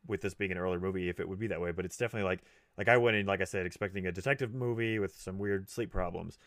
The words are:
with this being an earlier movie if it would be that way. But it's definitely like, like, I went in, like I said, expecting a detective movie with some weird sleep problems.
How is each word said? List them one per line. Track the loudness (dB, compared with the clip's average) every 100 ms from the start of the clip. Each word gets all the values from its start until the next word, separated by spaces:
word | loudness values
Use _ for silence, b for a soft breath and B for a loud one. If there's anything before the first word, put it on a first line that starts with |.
| -6
with | -2
this | -2
being | -2 -2
an | 0
earlier | 0 0
movie | 0 0 -2
if | -2
it | -4
would | -4
be | -2
that | -2
way. | -2
But | -2
it's | -4 -2
definitely | -2 0 0
like, | 0 -6 _ _ 0
like, | 6
I | 8
went | 8 4
in, | 4
like | 2
I |
said, | 2 0 -2
expecting | -2 -4 -2 -4
a |
detective | -2 0 0 0
movie | -2 -2 0 0 0
with | -2 -4
some | -8 -4
weird | 0 -2 -2
sleep | -6 -4
problems. | -2 -2 -4 -10 -14